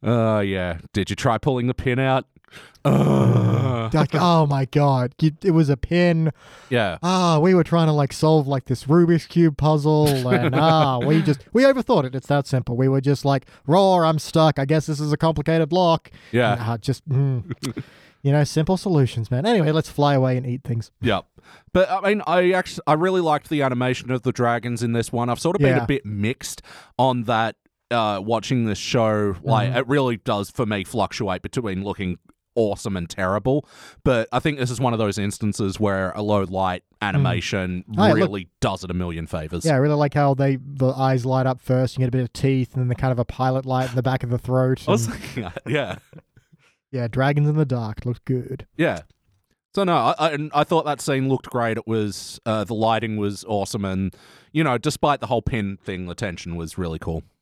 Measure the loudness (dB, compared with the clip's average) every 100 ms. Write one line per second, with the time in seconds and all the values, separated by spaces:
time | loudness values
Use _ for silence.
0 | 0 0 2 0 0 -2 -4 -6 -6 -4
1 | -4 -2 -2 0 0 -2 -2 -2 -2 0
2 | 0 0 -2 _ _ -20 -20 _ 0 2
3 | 4 4 4 4 4 2 0 -2 0 0
4 | 2 2 2 4 2 0 0 2 2 2
5 | 0 _ -2 0 0 2 4 0 0 2
6 | 2 2 0 -4 -16 -20 -4 0 0 -2
7 | -2 2 4 4 4 4 4 2 2 2
8 | 0 0 4 4 2 -4 -2 -6 2 4
9 | 6 4 2 2 2 4 2 2 4 4
10 | 4 2 2 2 2 2 4 4 4 2
11 | 2 2 2 -2 0 4 4 4 2 2
12 | 0 -6 0 0 0 -2 -2 0 2 2
13 | 2 0 2 0 -2 -18 0 4 6 4
14 | 4 0 0 4 4 4 0 0 0 -4
15 | -2 0 0 0 0 0 2 2 2 2
16 | -2 -20 -4 0 2 0 -2 -4 -4 -6
17 | -2 0 0 -2 -6 -8 -8 -8 -12 -18
18 | -20 _ 0 2 2 0 0 -2 0 2
19 | 2 0 -4 -2 0 2 2 0 -2 0
20 | 2 2 2 -2 -4 -8 -6 -8 -8 _
21 | -2 -2 -4 _ _ -20 _ 0 2 0
22 | 0 -2 0 2 4 2 -2 -6 0 2
23 | 2 2 2 0 -2 -2 0 0 -2 -2
24 | -4 -4 -2 -2 0 0 -4 -4 -2 -2
25 | -2 -2 -2 -2 -2 2 4 4 2 -2
26 | -2 -2 -2 -2 -8 -14 -18 -20 -20 0
27 | 0 0 0 0 0 -4 _ _ _ 0
28 | 0 -2 -2 -4 0 -2 0 -2 -2 0
29 | 2 2 0 -4 0 0 2 -2 0 0
30 | 0 -2 -2 -4 -4 -4 -4 -2 -4 -2
31 | -4 -2 -4 -4 -6 -6 -6 -6 -6 -6
32 | -6 -8 _ _ _ -2 0 -2 -6 -6
33 | -6 -4 -2 0 0 -2 -2 -20 -20 -4
34 | 0 0 0 -2 -2 -2 -4 -2 -2 0
35 | 0 0 -4 -2 -4 -2 -4 -2 -2 0
36 | -2 -4 0 0 0 -2 -2 -4 _ _
37 | -2 0 0 0 -2 -4 -4 -6 -6 0
38 | 4 4 2 -2 -10 _ -4 -4 -6 -4
39 | -4 -6 -6 -8 -6 -4 0 2 2 2
40 | 0 2 2 2 0 0 -4 -2 -2 0
41 | 0 0 0 0 0 -4 -2 0 0 -2
42 | 0 0 -2 -2 0 0 -2 -2 -2 0
43 | -2 -2 -4 -2 -2 -2 -2 -2 -2 -2
44 | -2 -2 -2 -4 0 0 2 0 0 0
45 | 0 -8 -10 -10 -10 -12 -6 -4 -4 -8
46 | _ -20 _ _ _ _ _ _ _ -6
47 | -4 0 0 2 2 2 0 -2 -6 -8
48 | -8 -8 -4 -6 -4 -12 -14 -4 -2 -2
49 | -10 _ _ _ _ _ _ -2 0 2
50 | 2 0 0 -2 -4 -2 2 0 0 -6
51 | -2 -2 0 -2 -4 -4 -2 -4 -2 -2
52 | -2 -6 -14 -12 -4 -4 -4 -2 0 0
53 | -2 -4 -4 -6 -6 -4 -4 -4 -4 -2
54 | -4 -6 -20 -20 _ -2 0 0 -2 -2
55 | 0 0 -2 -2 -2 -4 -4 -8 -10 -8
56 | -8 -8 -8 -8 -10 -8 -8 -6 -6 -6
57 | -6 -8 -10 _